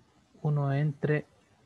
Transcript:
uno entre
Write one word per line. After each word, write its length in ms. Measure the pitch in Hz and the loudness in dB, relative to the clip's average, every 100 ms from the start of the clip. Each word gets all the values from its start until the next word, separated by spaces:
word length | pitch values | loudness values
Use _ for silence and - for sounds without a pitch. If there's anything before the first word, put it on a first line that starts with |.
| _ _ _ - | _ _ _ -8
uno 300 | 156 147 139 | -2 0 0
entre 520 | 139 151 - 147 151 - - _ _ | 0 0 -2 0 0 -2 -16 _ _